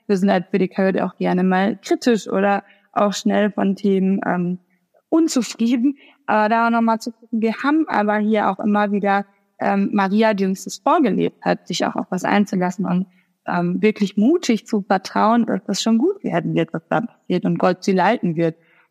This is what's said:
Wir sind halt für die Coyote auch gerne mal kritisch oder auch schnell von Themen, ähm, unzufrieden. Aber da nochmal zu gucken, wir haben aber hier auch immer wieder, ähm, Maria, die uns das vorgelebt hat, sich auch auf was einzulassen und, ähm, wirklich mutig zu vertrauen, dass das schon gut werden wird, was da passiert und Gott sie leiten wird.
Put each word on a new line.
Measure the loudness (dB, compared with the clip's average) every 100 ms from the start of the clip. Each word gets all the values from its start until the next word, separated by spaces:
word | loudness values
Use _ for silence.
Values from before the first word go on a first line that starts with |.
| -2
Wir | 0
sind | 2
halt | 2 0
für | -2
die | -2
Coyote | 0 0 0 -2
auch | -2
gerne | -2 0
mal | 2 2 0 -2
kritisch | -2 -2 2 0 0
oder | -2 0 0 -4 _ _
auch | 0 0
schnell | 0 0 0 0
von | 0 -2 0
Themen, | 0 2 2 0 -2
ähm, | -2 -2 -6 _ _ _ _ -2
unzufrieden. | 0 2 0 -4 -2 0 2 0 -2 -12 _ -2
Aber | 0 2
da | 2 2
nochmal | 2 0 -2
zu | -6
gucken, | -14 -8 -2
wir | -2 -2
haben | 0 0 0
aber | -2 0 0
hier | 0 0 0
auch | -2
immer | 0 0 0
wieder, | 0 0 -2 -4 _ _ -6
ähm, | -2 0 0
Maria, | 0 2 2 2
die | 2 -2
uns | -4
das | -8 -4
vorgelebt | 0 2 2 2 -2 -2
hat, | -4 -4 -4
sich | -4 -4
auch | -4
auf | -4
was | -4
einzulassen | 0 2 2 -2 -2 -2 -2
und, | -2 -4 _ _ _ -6
ähm, | -2 -2 0
wirklich | 0 0 -2 2
mutig | 2 2 2 -2 -2
zu | -4
vertrauen, | 0 -2 -2 0 2 2 0
dass | -2 -4
das | -4
schon | 0 2
gut | 0 -2
werden | -4 -4 -2
wird, | -2 -2
was | -6 -4
da | -4
passiert | -4 _ -4 -2 0
und | 0
Gott | 0 0
sie | 0
leiten | 2 2 2 -2 -2
wird. | -2 -4 _ _ _